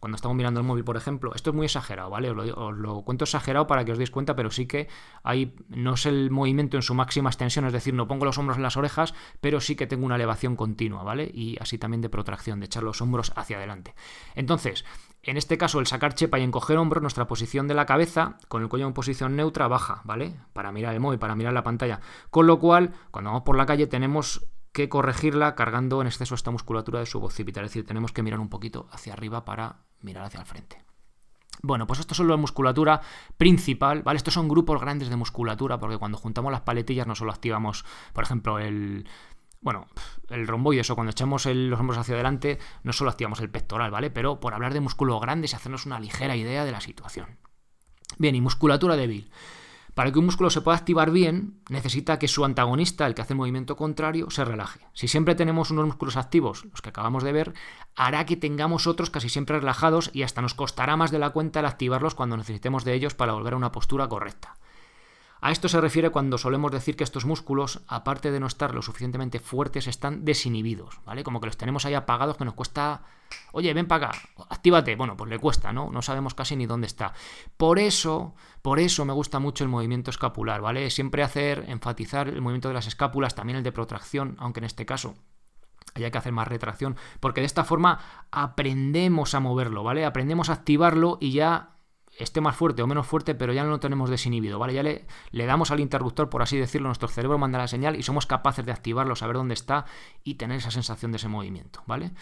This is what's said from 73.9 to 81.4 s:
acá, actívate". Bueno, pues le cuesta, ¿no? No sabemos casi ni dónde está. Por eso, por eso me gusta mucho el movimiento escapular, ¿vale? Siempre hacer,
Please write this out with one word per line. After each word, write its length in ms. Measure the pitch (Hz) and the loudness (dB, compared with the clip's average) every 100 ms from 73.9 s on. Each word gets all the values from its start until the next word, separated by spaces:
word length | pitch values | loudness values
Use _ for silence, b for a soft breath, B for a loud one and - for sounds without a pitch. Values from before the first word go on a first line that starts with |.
| 160 123 | 2 2
acá, 120 | - - - - | -4 -12 -20 -12
actívate". 480 | - 175 170 123 110 | 4 8 8 6 0
Bueno, 220 | 127 98 | -2 -4
pues 100 | 110 | -6
le 100 | 110 | -2
cuesta, 320 | 151 - 107 | 4 6 4
¿no? 200 | 120 147 | 0 -4
No 100 | 127 | -4
sabemos 320 | 120 135 135 | -4 -2 -4
casi 240 | - 131 139 | -4 -4 -2
ni 80 | |
dónde 220 | 113 117 110 | -2 -2 -4
está. 260 | - 101 B B B B - | -4 -6 B B B B 2
Por 200 | 160 180 | 6 6
eso, 560 | 208 - 160 156 160 B B B | 6 2 0 -2 -4 B B B
por 160 | 135 143 | 0 4
eso 260 | 175 165 | 4 4
me 80 | 139 | 0
gusta 260 | 139 143 139 | 0 -2 -2
mucho 260 | 143 131 | -2 0
el 40 | 135 | 0
movimiento 420 | 120 117 123 127 | 0 0 -2 -4
escapular, 520 | - 127 - 110 104 | -4 -4 -2 -2 -2
¿vale? 260 | 107 127 135 | -2 -2 -2
Siempre 340 | - 135 139 | -2 -2 0
hacer, 440 | 143 143 | 0 0